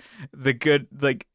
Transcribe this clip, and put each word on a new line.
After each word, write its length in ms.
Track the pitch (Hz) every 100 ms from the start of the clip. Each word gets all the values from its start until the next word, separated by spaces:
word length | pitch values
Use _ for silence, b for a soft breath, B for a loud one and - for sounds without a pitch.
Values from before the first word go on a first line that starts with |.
| B B 143
the 200 | - 131
good, 340 | 123 156 143 120 135
like, 260 | 139 117 -